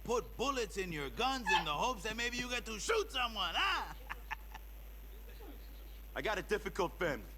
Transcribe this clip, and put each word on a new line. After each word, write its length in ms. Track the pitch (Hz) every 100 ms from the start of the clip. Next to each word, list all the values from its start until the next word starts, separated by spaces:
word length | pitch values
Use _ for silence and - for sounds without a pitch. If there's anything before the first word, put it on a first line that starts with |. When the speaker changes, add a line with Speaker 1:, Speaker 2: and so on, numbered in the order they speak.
Speaker 1:
put 320 | - 233 - -
bullets 400 | 254 269 220 196
in 140 | 185
your 180 | 156 135
guns 340 | 117 247 269 226 855
in 80 | 151
the 60 |
hopes 320 | 147 220 247
that 140 | 220 220
maybe 200 | 240 240
you 120 | 247
get 160 | 247 226
to 140 | 214
shoot 320 | - 453 427
someone, 420 | 453 240 214 185
huh? 400 | 202 392 349 220 - - -
<laughs> 0 | - - - - - - - - - - - - - - - - - - - -
Speaker 2:
I 60 |
got 180 | 156 208
a 20 |
difficult 560 | 175 208 196 - 175 -
family. 240 | 175 123 95